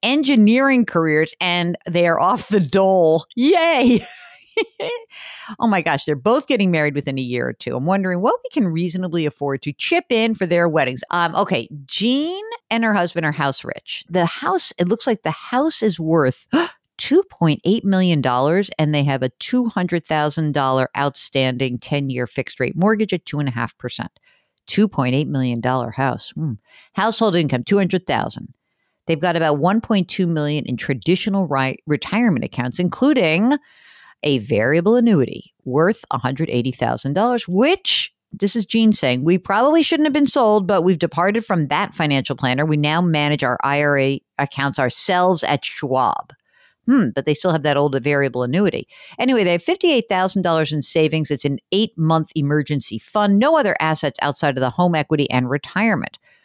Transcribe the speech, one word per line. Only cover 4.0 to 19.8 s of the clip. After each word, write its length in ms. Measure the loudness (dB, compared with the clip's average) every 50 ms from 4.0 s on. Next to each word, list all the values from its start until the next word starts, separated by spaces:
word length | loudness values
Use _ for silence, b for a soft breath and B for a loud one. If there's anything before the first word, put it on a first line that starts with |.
| 0 -4
<laughs> 40 | -12 -20 -20 -20 -20 -20 -20 _ _ -4 -4 -4 _ -10 -8 -8 -8 -10 -12 B B B B B B B B B -8 -4
Oh 80 | -2 0
my 160 | 0 0 0
gosh, 220 | 0 -2 -2 -2
they're 100 | -4 -4
both 320 | -2 0 0 2 2 2 0
getting 240 | 0 0 2 2
married 240 | 2 2 0 0 -2
within 240 | -4 -4 -4 -6 -6
a 20 |
year 260 | -6 -4 -4 -4 -4 -4
or 60 | -6
two. 220 | -6 -8 -6 -6
I'm 100 | -4 -2
wondering 360 | -2 -2 -2 -2 -2 -2 -2
what 180 | 0 0 -2 -2 -4
we 60 | -6
can 180 | -2 -2 -2 0
reasonably 600 | 0 -2 -2 -2 -4 -4 -6 -4 -2 -2 -2 -2
afford 340 | -4 _ -6 -6 -4 -4
to 100 | -6 -8
chip 340 | -8 -8 -4 -2 -2 -2 0 0
in 240 | 0 0 0 0 0
for 140 | -2 -2 0
their 200 | 2 2 2 2
weddings. 360 | 2 0 0 0 -2 -6 -8 -4
Um, 240 | -2 -2 -2 0 0
okay, 340 | -2 0 0 -2 -2 -4 -6 -12 -18 -14
Jean 580 | -10 -6 -2 -2 0 0 0 -2 -4 -6 -8 -10 -12 -14 -16 _ _
and 120 | -2 0 0
her 120 | 2 2
husband 280 | 2 0 0 -2 -2 -2
are 80 | -2
house 320 | -2 -2 -2 -2 -4 -4 -8
rich. 400 | -10 -12 -12 -12 -12 -14 -14 -10 -4
The 160 | -2 0 0
house, 480 | 0 -2 -4 -4 -2 -2 -2 -2 -4 -2 -2
it 80 | -2 -2
looks 180 | 0 -2 0
like 160 | -2 -2 -2
the 80 | -4 -6
house 540 | -8 -8 -8 -4 -2 0 0 0 -2 -2 -2
is 160 | -2 -2 -2
worth 480 | 0 0 2 4 4 2 0 -2 -4 _
<gasps> 460 | 0 0 0 -2 -6 _ _ _ _ -10
two 240 | -2 2 2 2 2 0
point 320 | -2 0 0 2 2 2 0
eight 200 | 0 0 0 0
million 340 | 0 2 2 2 2 2 2
dollars, 520 | 2 0 0 2 2 2 2 0 0 -2 -2 -2
and 160 | 0 0 2
they 80 | 2 2
have 180 | 0 0 0
a 80 | -2 -4 -4 -8
two 300 | -6 -2 -2 0 0 0
hundred 400 | -2 -2